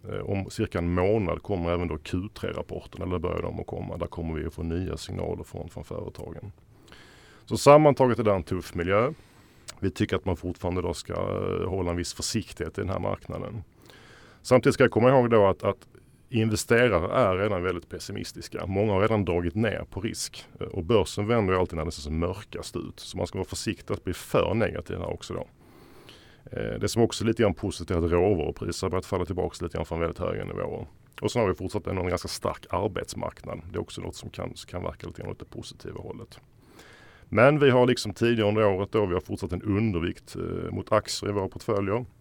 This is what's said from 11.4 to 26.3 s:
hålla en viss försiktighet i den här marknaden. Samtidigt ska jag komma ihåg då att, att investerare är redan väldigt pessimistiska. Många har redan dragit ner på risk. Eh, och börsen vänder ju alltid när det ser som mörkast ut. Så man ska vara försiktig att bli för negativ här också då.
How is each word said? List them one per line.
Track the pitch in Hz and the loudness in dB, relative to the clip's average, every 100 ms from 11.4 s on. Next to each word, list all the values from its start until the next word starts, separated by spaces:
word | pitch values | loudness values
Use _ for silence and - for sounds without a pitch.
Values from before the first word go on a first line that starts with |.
| 95 92 90 | -2 -2 -2
hålla | 95 87 | -2 -2
en | 87 | -2
viss | 87 | -4
försiktighet | - - 113 - - 80 - | -6 -4 -4 -6 -10 -8 -6
i | |
den | 95 | -4
här | 92 | -4
marknaden. | - - - - - 113 - _ - - - - - - | -4 -6 -8 -10 -8 -10 -14 _ -20 -20 -20 -20 -20 -18
Samtidigt | - 127 143 | 4 6 6
ska | - | 6
jag | 127 | 4
komma | - 120 | 6 6
ihåg | 135 120 | 6 6
då | 113 98 | 6 6
att, | 90 | 4
att | 101 98 - - _ _ - | 0 -2 -8 -20 _ _ -4
investerare | 117 110 107 - 117 123 92 85 | 0 2 0 4 6 6 4 2
är | 123 113 92 | 2 4 4
redan | 104 98 | 0 0
väldigt | 90 87 - | -2 -4 -6
pessimistiska. | 87 - 101 101 87 - - 82 | -12 -10 -10 -10 -12 -12 -8 -4
Många | 95 107 | 0 2
har | 95 | 2
redan | 107 110 | 2 2
dragit | 90 87 87 | 2 2 0
ner | 107 110 - - | 0 -2 -2 -6
på | - | -8
risk. | - - - - - - | -8 -6 -10 -10 -20 -12
Eh, | - | -8
och | - | -6
börsen | 82 110 90 - 104 | 2 2 2 -2 0
vänder | 120 98 | 2 4
ju | 92 | 2
alltid | 90 82 | 2 -2
när | |
det | 78 | -6
ser | - | -6
som | 73 80 | -6 -2
mörkast | 87 95 - - - - | -2 -4 -10 -12 -8 -8
ut. | 65 - | -10 -12
Så | - 92 | -12 -6
man | 95 | -4
ska | 95 | -4
vara | 92 | -6
försiktig | - - - - | -6 -6 -6 -6
att | 101 | -6
bli | - | -4
för | 87 - 127 82 | -8 -2 2 2
negativ | 104 101 - - 92 | 2 0 -2 -8 -6
här | 85 | -6
också | - - | -8 -8
då. | 90 - _ - - - - - - - | -10 -10 _ -20 -20 -20 -20 -20 -20 -20